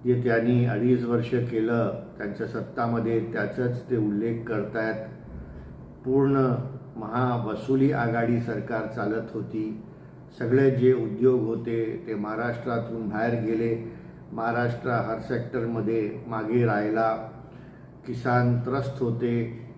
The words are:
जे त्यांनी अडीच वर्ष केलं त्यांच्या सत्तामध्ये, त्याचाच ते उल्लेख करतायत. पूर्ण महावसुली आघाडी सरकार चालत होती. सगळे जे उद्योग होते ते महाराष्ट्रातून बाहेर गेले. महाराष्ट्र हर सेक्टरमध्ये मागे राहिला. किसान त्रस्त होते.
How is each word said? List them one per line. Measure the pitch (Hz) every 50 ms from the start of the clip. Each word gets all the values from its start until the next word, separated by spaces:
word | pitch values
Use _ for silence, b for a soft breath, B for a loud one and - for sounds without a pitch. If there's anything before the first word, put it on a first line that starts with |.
| 120
जे | 123 123 123 123
त्यांनी | 123 113 117 117 120 123 123 123
अडीच | 117 104 104 120 123 123 117 120
वर्ष | 117 120 117 117 - 131
केलं | 120 117 117 117 113 110 117 120 117 107 98 95 - - - - -
त्यांच्या | 107 101 98 - 113
सत्तामध्ये, | - - 113 101 - - 127 120 117 117 113 104 113 117 113 104 -
त्याचाच | - 110 101 98 - 131 123 120 120 - - -
ते | 127
उल्लेख | 113 107 104 101 101 113 117 117 113 -
करतायत. | 120 110 104 101 - - 110 110 110 107 - - - - - - - - B B B B B B B B B - - - - -
पूर्ण | 131 131 139 139 139 139 135 131 127 117 - - - - - - - -
महावसुली | 113 110 107 113 123 127 127 120 113 104 110 104 - - 131 135 131 135 139
आघाडी | 127 120 120 113 117 117 117 120 120 117
सरकार | 117 - 110 104 - - 120 110 107 113 -
चालत | 120 104 107 110 113 113 - -
होती. | 113 101 117 - 110 107 107 107 - - B B B B B B B B - - -
सगळे | 123 117 123 135 139 135
जे | 123 120 123 127
उद्योग | 127 117 110 107 104 110 123 131 127 123
होते | 107 113 113 117 120 117 113 113 113 110 - - -
ते | 113 110
महाराष्ट्रातून | 104 104 107 110 113 120 120 117 - - 127 117 117 117 117 113 113 110 101
बाहेर | 104 107 113 120 117 113
गेले. | 107 110 113 110 117 117 113 117 B B B B B B B B B -
महाराष्ट्र | - 113 113 117 117 120 120 120 120 - - 127
हर | 120 117 101 107 113 110
सेक्टरमध्ये | - - 127 117 120 - - 123 113 120 117 113 101 107 113 113 107 101 - - -
मागे | 120 113 110 107 107 117 123 120
राहिला. | 113 104 104 104 107 107 113 113 110 110 - - - - - - B B B B B B B B B B - -
किसान | 127 123 - - 127 123 123 123 120 120 120
त्रस्त | - 127 127 139 131 127 - -
होते. | 127 117 - - 123 120 117 117 113 - - - - - -